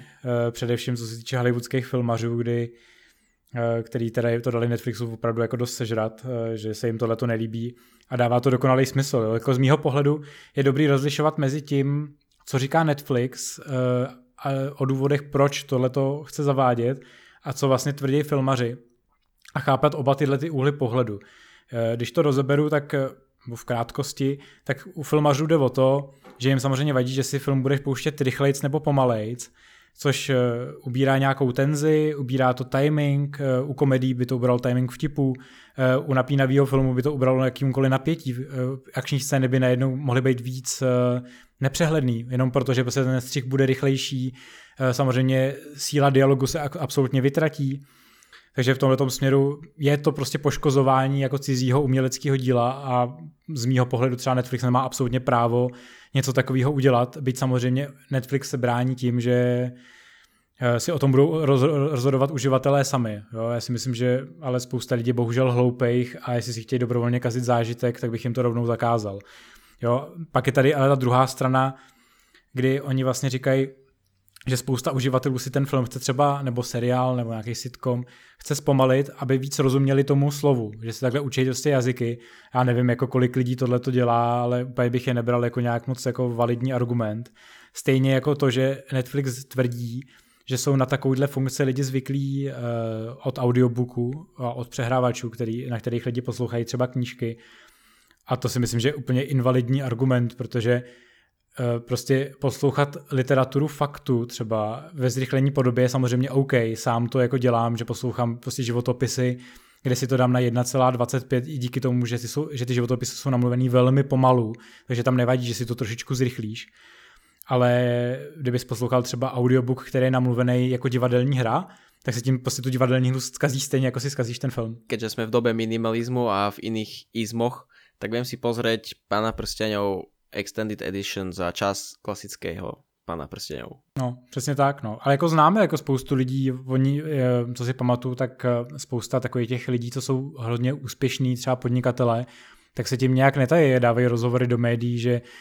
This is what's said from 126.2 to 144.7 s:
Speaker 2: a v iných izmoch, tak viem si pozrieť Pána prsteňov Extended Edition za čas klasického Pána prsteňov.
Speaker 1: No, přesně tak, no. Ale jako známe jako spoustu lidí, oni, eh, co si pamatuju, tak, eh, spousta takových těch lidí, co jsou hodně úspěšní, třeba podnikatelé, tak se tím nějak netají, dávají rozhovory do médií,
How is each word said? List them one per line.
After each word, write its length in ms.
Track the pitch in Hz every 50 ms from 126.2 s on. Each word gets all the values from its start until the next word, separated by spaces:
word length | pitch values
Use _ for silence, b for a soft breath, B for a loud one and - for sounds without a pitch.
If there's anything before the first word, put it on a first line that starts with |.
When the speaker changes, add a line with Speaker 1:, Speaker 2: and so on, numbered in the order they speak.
| 120 113
Speaker 2:
a 220 | 98 98 101 104
v 80 | 98 -
iných 420 | - 107 113 110 107 - - - - _ -
izmoch, 540 | 113 113 107 117 117 117 120 123 - - b b b b b b -
tak 120 | - 104
viem 160 | 113 120 127
si 80 | 127 120
pozrieť 640 | 117 - 120 117 117 113 113 113 110 - - - - _
Pána 240 | - 101 104 110 113
prsteňov 800 | 110 - 110 104 - - 110 110 107 101 101 101 95 90 - - _ _ _ _ -
Extended 460 | - 98 - - 107 110 107 107 - -
Edition 480 | - 95 98 98 - - 101 95 92
za 240 | 87 95 87 87 90
čas 400 | - 107 98 98 - - - - _ -
klasického 800 | - 101 - - 101 - - - 87 82 95 95 - - - _ _ _ _ _
Pána 200 | - 85 82 69
prsteňov. 440 | - - - - - 78 64 58 - - - _ _ - 131
Speaker 1:
No, 180 | 127 123 123 127 - _
přesně 260 | - 135 120 151 139
tak, 280 | 139 139 139 139 139 -
no. 160 | 107 107 -
Ale 120 | - 139 139
jako 160 | 143 170 165
známe 320 | 160 160 151 160 190 226
jako 160 | 196 160 165
spoustu 380 | 147 - - 135 123 127 - 143
lidí, 360 | 127 131 127 131 135 135 131
oni, 520 | 127 131 131 131 131 131 131 135 143 143 156
eh, 500 | 156 151 135 127 127 123 123 120 120 123
co 100 | 123 120
si 80 | 120 127
pamatuju, 420 | - 123 123 123 120 - 127 123
tak, 300 | 127 131 123 - - -
eh, 340 | 123 120 120 120 123 147 131
spousta 400 | - - 127 117 - - - 127
takových 300 | 120 120 - 127 120 113
těch 180 | 127 120 -
lidí, 240 | - 127 123 117 120
co 100 | - 135
jsou 320 | - - 135 127 135 143 -
hodně 360 | 127 113 113 120 117 123 127 139
úspěšní, 600 | 147 139 120 - - 139 123 - - 135 127 123
třeba 200 | 120 - 135 127
podnikatelé, 680 | 123 - - 123 127 123 127 120 - 127 120 113 117 127 B B B B B B B B B _
tak 140 | - 113
se 100 | - 131
tím 180 | 117 131 127 131
nějak 220 | 127 135 135 135
netají, 420 | 139 131 120 160 170 156 135 127 127
dávají 280 | 123 120 117 120 123
rozhovory 400 | 120 120 117 117 123 120 127 127
do 100 | 120 123
médií, 420 | 120 120 117